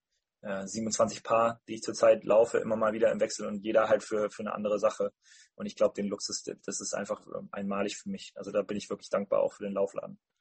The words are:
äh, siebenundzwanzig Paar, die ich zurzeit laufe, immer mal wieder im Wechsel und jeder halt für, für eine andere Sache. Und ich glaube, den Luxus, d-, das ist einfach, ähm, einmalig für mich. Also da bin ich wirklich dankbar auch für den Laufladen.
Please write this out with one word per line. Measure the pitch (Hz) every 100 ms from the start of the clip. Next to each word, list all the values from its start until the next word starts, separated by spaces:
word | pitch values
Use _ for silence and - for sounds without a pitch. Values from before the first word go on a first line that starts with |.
| _ _ _ _
äh, | 107 98 95
siebenundzwanzig | 104 110 110 110 -
Paar, | - 113 117 117 -
die | 113
ich |
zurzeit | - 107 113 107 101
laufe, | 104 117 117
immer | - 110
mal | 110
wieder | 107 113
im | 104
Wechsel | 107 - 104
und | 104
jeder | 104 110 107
halt | 107
für, | - 107 104
für | -
eine | 107
andere | - 107 104
Sache. | 104 - 101 - _ - - -
Und | 104
ich | -
glaube, | 107 -
den | 101
Luxus, | 101 - 98
d-, | - - -
das | 101
ist | 101
einfach, | - 101 - -
ähm, | - 98
einmalig | - 101 98 101 -
für | 101
mich. | 95 - -
Also | 98
da | 101
bin | 98 104
ich | -
wirklich | 101 -
dankbar | 101 101 104
auch | 92
für | -
den | 101
Laufladen. | 98 98 - - 101 _ _